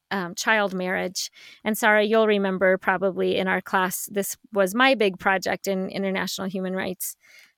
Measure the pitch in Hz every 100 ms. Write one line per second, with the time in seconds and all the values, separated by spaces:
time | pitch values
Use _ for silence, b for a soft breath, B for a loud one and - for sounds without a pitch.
0 | _ 196 175 180 - 220 202 190 180 190
1 | 185 185 - B B B - 220 226 214
2 | 214 226 220 208 196 190 185 190 - 185
3 | 190 185 185 190 190 185 - 196 185 -
4 | - 202 196 - _ 202 190 214 262 262
5 | 208 185 - 190 185 190 - 190 190 -
6 | 196 190 185 - 190 185 185 185 190 180
7 | - - b b b